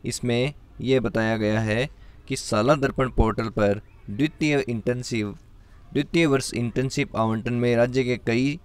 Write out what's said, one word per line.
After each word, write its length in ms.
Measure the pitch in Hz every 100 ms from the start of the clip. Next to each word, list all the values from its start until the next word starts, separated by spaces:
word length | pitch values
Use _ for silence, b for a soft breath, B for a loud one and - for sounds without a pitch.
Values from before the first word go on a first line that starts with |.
इसमें 480 | 131 - 123 120 135 - - -
यह 200 | 117 131
बताया 360 | 117 113 110 110
गया 240 | 104 107
है 280 | 110 110 139 b b b -
कि 80 | 135
शाला 380 | - 110 120 151
दर्पण 340 | 131 - 131
portal 380 | - 110 107 110
पर 300 | 110 101 104 - - -
द्वितीय 540 | 104 151 - 156 143 123
internship, 640 | 113 110 123 127 113 104 98 - - b b -
द्वितीय 340 | 139 147 170 165
वर्ष 260 | 135 -
internship 640 | - 120 113 131 - 117 -
आवंटन 380 | 110 113 120
में 200 | 120 120 117
राज्य 280 | 120 127
के 120 | 123 123 -
कई 320 | 117 135 156